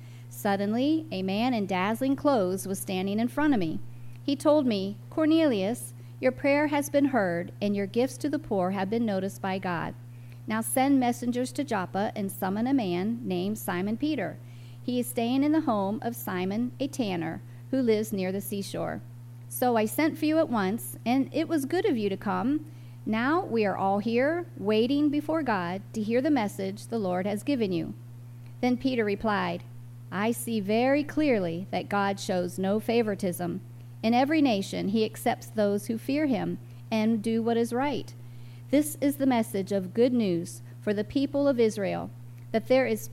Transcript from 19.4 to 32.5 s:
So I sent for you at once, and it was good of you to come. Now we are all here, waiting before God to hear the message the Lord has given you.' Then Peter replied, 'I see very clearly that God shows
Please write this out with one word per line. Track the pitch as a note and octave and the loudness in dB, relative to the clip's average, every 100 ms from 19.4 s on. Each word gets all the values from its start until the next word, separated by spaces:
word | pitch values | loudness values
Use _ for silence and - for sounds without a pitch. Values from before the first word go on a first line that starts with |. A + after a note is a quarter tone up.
| - | -10
So | - B3 A3+ | -2 2 2
I | |
sent | G#3+ - D#4 - | 2 2 0 2
for | |
you | D4+ D#4+ | 2 4
at | - | 4
once, | A#3 F#3 A#3 - - | 2 0 -2 -6 -6
and | A3+ C4+ - | 0 2 2
it | D4 E4 | 0 0
was | D#4+ C4 | 0 0
good | F4 | 0
of | G#4+ A#3 | 2 2
you | G3+ | 0
to | G3 | -2
come. | G#3+ F#3 A#3 D4+ - - - - | -2 0 0 -2 -4 -16 -18 -8
Now | - A3 B3+ E4+ | -2 0 2 2
we | F#4+ A3+ | 2 2
are | G3+ - | 2 2
all | F#3+ G3+ | 2 2
here, | A3+ A#3 C#4 E4+ - - | 2 2 2 0 -4 -4
waiting | G3 A3 A#3+ C#4+ D4+ | 2 4 4 4 2
before | D4 D4 D#4+ | 2 0 0
God | B3+ G3+ F3 F#3+ - | 0 0 -2 -4 -6
to | A3 | -4
hear | G#3 A#3+ | 0 2
the | D4+ | 4
message | C#4 G#3 - F#3+ G3+ - | 2 0 -2 -6 -6 -6
the | A#3 | -2
Lord | F#3 F3+ G3 | 0 0 0
has | G3+ | -2
given | - A#3 G3+ | 0 0 2
you.' | E3+ - - - - - - - - | 0 -2 -8 -14 -16 -16 -16 -16 0
Then | B3 B3 | 2 2
Peter | C4+ B3 | 2 2
replied, | G#3 G3+ A3 G3+ F3+ E3+ - - - - - | 0 0 2 2 0 -4 -8 -16 -16 -16 -8
'I | F#3 A3 | -2 0
see | A#3+ - A3 | -2 -2 -2
very | G3 A3 C4 C#4+ | 2 4 4 4
clearly | D4 D4+ D4+ A3 F3 E3 F#3+ | 2 2 4 4 2 -4 -4
that | F#3 - | -6 -2
God | G3+ G3 G3+ | 0 0 -2
shows | - F#3 F3+ | -2 0 0